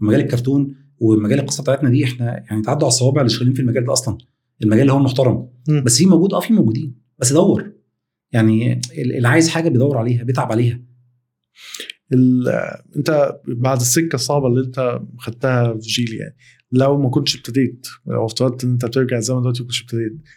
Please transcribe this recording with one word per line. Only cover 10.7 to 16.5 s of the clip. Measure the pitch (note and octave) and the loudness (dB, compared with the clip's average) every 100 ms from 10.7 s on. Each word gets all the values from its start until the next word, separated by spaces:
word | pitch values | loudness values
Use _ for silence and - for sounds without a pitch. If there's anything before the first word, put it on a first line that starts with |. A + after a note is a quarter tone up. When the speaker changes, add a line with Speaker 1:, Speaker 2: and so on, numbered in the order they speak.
| - - _ _ _ _ _ _ _ - - - - - | -2 -10 _ _ _ _ _ _ _ -20 -18 -16 -16 -2
Speaker 2:
ال-، | B2+ B2+ B2+ B2 - - - _ D3+ | 2 4 2 0 -2 -4 -10 _ -6
أنت | C#3+ D3+ C#3 - - | 0 0 0 -4 -8
بعد | A#2+ B2+ C3 | -2 0 0
السكة | B2 E3 E3 | 0 0 0
الصعبة | C3 - D3 C3 | -4 -2 0 0
اللي | B2 C3 | 0 -2
أنت | C3 B2+ B2 - - | -4 -4 -4 -10 -14
خدتها | - A#2 C3 B2 A#2 | -14 -4 0 2 0
في | A2 A2 | -2 -6
جيل، | G#2 A#2 | -4 -4
يعني | A2 G2+ - _ | -6 -12 -16 _